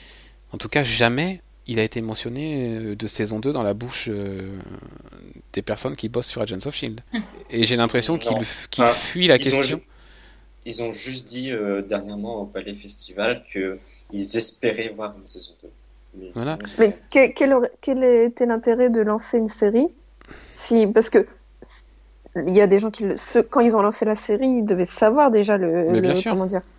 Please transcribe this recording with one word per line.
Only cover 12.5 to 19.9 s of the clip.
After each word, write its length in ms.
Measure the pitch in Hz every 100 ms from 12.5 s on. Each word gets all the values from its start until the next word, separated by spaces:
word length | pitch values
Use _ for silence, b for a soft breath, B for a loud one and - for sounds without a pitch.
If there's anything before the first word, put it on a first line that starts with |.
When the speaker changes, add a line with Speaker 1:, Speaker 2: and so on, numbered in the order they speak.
| 98 101
Speaker 3:
Festival 680 | 101 101 - - 92 110 123 -
que 260 | 101 95 98 b b b
ils 240 | 101 98 120
espéraient 540 | - - 117 104 110
voir 200 | 104 107 101
une 80 | 95
saison 260 | 95 - -
deux. 80 | - - - _ _ 95
Mais 120 | 92
Speaker 1:
Voilà. 220 | 117 131 160
Speaker 3:
sinon, 120 | 208
c'est 100 | -
Speaker 4:
Mais 200 | 214 - - 277 262
que-, 40 |
quel 180 | - 277
aurait... 200 | 262 240 -
quel 220 | - 262
était 420 | 254 240 233 233 240
l'intérêt 420 | 226 240 226 247
de 120 | 226
lancer 360 | 214 214 - 240
une 100 | 220
série 400 | - 202 226 330